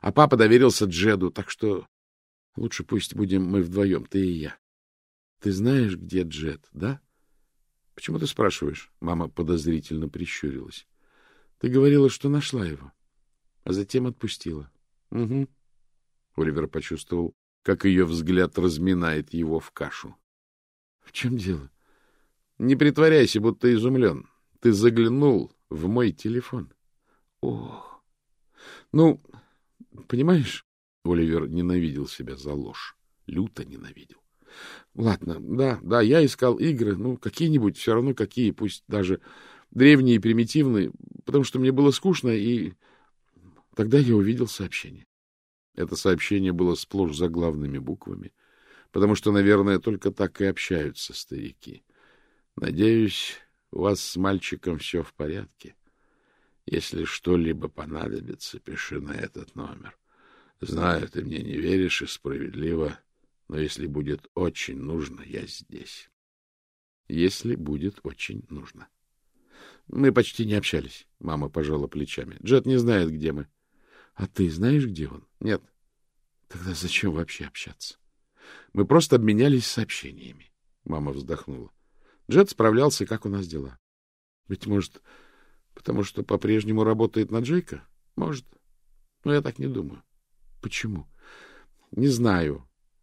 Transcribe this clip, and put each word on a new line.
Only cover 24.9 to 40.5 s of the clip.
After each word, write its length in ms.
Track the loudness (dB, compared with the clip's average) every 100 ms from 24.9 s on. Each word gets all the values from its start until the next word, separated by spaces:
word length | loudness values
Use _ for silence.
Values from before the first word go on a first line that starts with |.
| 6 4 4 4 4 0 _ _
в 180 | -6 -2
мой 240 | 2 0
телефон. 600 | 0 -4 -4 -6 -10 -12 _ _ _ _ _ _ _
Ох. 640 | -6 -6 -10 -16 -20 -20 _ _ _ _ _ _ -20 -20 _
Ну, 300 | 4 6 4 -4 -20 _ _ _ _ -20 -20 -6
понимаешь, 580 | 0 4 4 2 -6 -16 _ _ _
Оливер 460 | 0 2 2 0 -2
ненавидел 580 | -2 0 0 0 -4 -8
себя 280 | -10 -14 -12
за 180 | -8
ложь. 420 | -8 -8 -12 -16 -18 _ _ -8
Люто 400 | -6 -6 -8 -14
ненавидел. 540 | -16 -18 -20 -20 _ _ _ _ -20 -20 -20 _ -2
Ладно, 420 | 0 0 -4 -8
да, 400 | -4 -2 0 -2
да, 200 | 0 2
я 220 | 6 6
искал 340 | 4 4 0 2
игры, 380 | 0 0 0 -2
ну, 220 | -4 -6
какие-нибудь, 600 | -8 -2 2 4 2 0
всё 180 | 0 2
равно 180 | 0
какие, 380 | -2 -4 0 -2
пусть 320 | 0 -6 -8 -6
даже 320 | -2 0 -2 -4 -20 -20 -20 _
древние 460 | 6 8 8 8 4
и 20 |
примитивные, 720 | 4 2 2